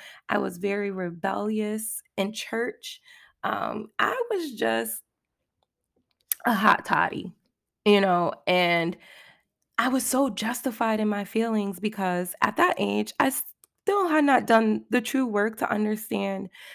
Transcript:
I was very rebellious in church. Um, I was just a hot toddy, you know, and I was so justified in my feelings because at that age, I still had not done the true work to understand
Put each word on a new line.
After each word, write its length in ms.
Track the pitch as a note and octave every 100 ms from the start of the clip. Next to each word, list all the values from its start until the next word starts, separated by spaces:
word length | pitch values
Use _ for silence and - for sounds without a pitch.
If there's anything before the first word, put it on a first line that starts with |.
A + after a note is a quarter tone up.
| - - -
I 100 | G#3
was 180 | G3 F3
very 320 | G3 G3+ G3+
rebellious 1080 | F#3 F3 E3+ F#3+ G3+ G#3 G#3+ G#3 A3 A3 - - -
in 160 | F#3+
church. 680 | G#3+ - A3+ B3 - - - _ - - _
Um, 460 | G3+ G3+ - G#3+ A3 -
I 200 | - B4+ A#4+
was 220 | G4+ D#4+
just 500 | G#3+ A3+ - A3 - - _ _ _ _ _ _ _ _ _ _ _ - - -
a 80 |
hot 320 | G#3+ G#3 - -
toddy, 480 | D#3+ E3+ - F3+ - _ _ _ _
you 180 | G#3+ G#3
know, 320 | G3 F3 E3+ - -
and 500 | F3+ F3 E3+ E3 F3+ - - - _ _ _ _ -
I 120 | B3
was 160 | C4 B3
so 240 | C4 C#4
justified 720 | F#3+ A3 B3 C4 A3 A3+ A3
in 80 | G#3+
my 160 | G3+ G3
feelings 560 | A3 A3+ G#3+ G3 F3+
because 520 | G#3+ G#3+ F#3 F3+ F3+ -
at 140 | G3+ -
that 200 | F4 -
age, 340 | G3+ G#3 G#3 -
I 100 | C4+
still 800 | C4 - - _ _ - G4+ F4+
had 160 | D#4
not 240 | C#4+ C4 G#3
done 380 | A3+ A3 G#3+ -
the 120 | A#3+
true 240 | A#3 C4+ B3+
work 320 | G#3 G#3+ A3
to 120 | -
understand 760 | G#3 G#3+ G#3+ - G#3+ G3 F#3+ F#3+ - -